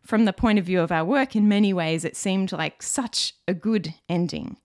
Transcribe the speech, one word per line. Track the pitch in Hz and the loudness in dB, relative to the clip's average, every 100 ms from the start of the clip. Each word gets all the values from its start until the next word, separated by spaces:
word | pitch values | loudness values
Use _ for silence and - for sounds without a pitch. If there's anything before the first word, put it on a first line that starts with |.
| - | -2
from | 220 220 | 2 2
the | |
point | - 233 214 | 2 2 2
of | 175 | 2
view | 185 | 0
of | 165 | 2
our | 165 | 0
work, | 165 277 - 214 | 0 0 0 2
in | 208 | 4
many | 202 208 | 4 2
ways, | 180 160 160 170 | 2 0 -2 -4
it | - | -4
seemed | 202 190 190 | -2 0 -2
like | 160 156 - | -4 -6 -6
such | - - 233 - - - - | -6 -4 -4 -4 -6 -6 -6
a | 175 | -4
good | 214 220 160 - - | 0 -2 -2 -10 -4
ending. | 175 170 - - - | -2 -2 -4 -10 -14